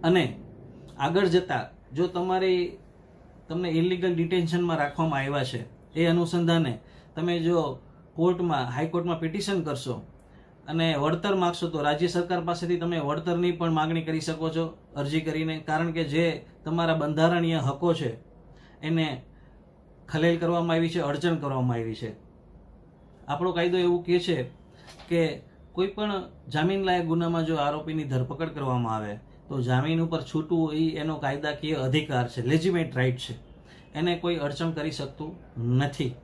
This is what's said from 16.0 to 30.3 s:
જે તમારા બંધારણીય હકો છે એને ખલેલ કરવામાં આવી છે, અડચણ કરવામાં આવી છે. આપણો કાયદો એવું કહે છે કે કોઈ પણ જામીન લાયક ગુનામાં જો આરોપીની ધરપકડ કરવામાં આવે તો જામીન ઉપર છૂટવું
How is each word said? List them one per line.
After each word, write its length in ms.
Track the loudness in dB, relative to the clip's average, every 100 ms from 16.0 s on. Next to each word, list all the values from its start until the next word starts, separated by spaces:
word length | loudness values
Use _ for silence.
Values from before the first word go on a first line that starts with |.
| 0
જે 200 | 2 2 0 -8 -12
તમારા 360 | -4 0 2 2
બંધારણીય 580 | 0 4 4 4 2 2
હકો 280 | 0 0 2
છે 180 | 2 0 -6 -14 -20 -20 -20 -20 -10
એને 260 | -2 0 0 -4 -12 -20 -20 -20 -20 -20 -20 -20 -6
ખલેલ 320 | 0 2 2
કરવામાં 380 | 2 0 2 2
આવી 160 | 0
છે, 80 | 0
અડચણ 360 | -2 0 0 0
કરવામાં 400 | 0 0 0 0
આવી 200 | -4 -6
છે. 80 | -10 -12 -18 -20 -20 -20 -20 -20 -20 -20 -20 -20 -8
આપણો 260 | -2 0
કાયદો 260 | 2 2 4
એવું 240 | 4 2
કહે 140 | 2 2
છે 180 | 2 -2 -2 -10 -20 -20 -20 -20 -2
કે 160 | 2 2 0 -12 -20 -14
કોઈ 220 | -2 -2
પણ 320 | 0 -2 -2 -6 -16 -6
જામીન 320 | 0 2 2 2
લાયક 220 | 2 2
ગુનામાં 380 | 0 2 0 0
જો 100 | 0
આરોપીની 520 | 0 -2 -4 -4 -2
ધરપકડ 400 | -2 -2 -4 -6 -4
કરવામાં 380 | -2 0 0 -2
આવે 180 | -4 -10 -14 -20 -8
તો 160 | -4
જામીન 380 | 2 2 2 0
ઉપર 200 | 0 -2
છૂટવું 500 | -4